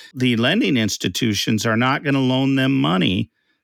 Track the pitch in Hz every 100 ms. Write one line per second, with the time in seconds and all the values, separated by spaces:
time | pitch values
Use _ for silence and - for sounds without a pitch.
0 | - - 127 117 123 202 214 131 110 -
1 | 117 - 117 101 - 110 117 110 127 143
2 | 147 139 131 131 135 135 131 135 147 185
3 | 135 92 117 _ _ _